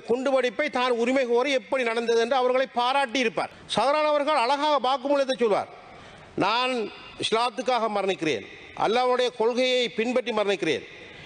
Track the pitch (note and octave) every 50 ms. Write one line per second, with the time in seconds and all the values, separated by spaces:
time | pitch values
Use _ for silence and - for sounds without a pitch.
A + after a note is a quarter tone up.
0 | - - A3+ B3+ B3+ C#4 C4+ C4 B3 B3 G3 - D4+ C#4+ - B3+ B3 B3+ A#3+ A3+
1 | A#3 B3 C4 C#4 B3+ A#3 A#3+ A#3 C4 D4 C4+ B3+ G3 - C#4 C4 B3 A#3 A3+ A#3+
2 | A#3 A#3 A#3 A#3 A#3 A#3 C#4 B3+ B3+ B3 B3 C4 C4+ - - A#3+ A#3+ B3 C4 C#4
3 | C#4 A#3 A3+ C4+ B3 A3+ E3 E3 C3 - - - - - - G3+ A3+ C#4 D4 D4+
4 | D4+ D4+ D4 D4 C#4+ D4 D#4 C4 A3+ B3 C#4+ C#4 D4 D4+ D4 C#4 - B3 C4+ C4
5 | A#3 C#4 C#4+ C#4 C4+ B3 C4 - A#3+ G#3+ F#3+ C#3+ G2 - - - - - - -
6 | - - - - - - - - E3 G3 A3+ A#3+ B3+ B3+ B3+ A#3+ G#3 F#3+ - -
7 | - - - - - - G#3+ A3+ A#3+ B3 G#3 B3+ A#3 B3+ B3+ A3+ A3 A3+ G#3 G3+
8 | F#3+ G3 F3+ - E3 D#3 B2+ G2+ F#2+ - - - - - - - C#3+ F3 A3 B3
9 | B3+ B3 B3 B3 B3+ A#3+ A#3+ - A3 A#3 A#3+ A#3+ B3+ B3+ B3+ B3+ A#3+ A3 - G#3+
10 | A3+ B3 A#3+ B3+ G#3+ A#3+ A3 G#3+ G#3 G3+ G3 - F3 D#3+ C3 G2 - - - -
11 | - - - - -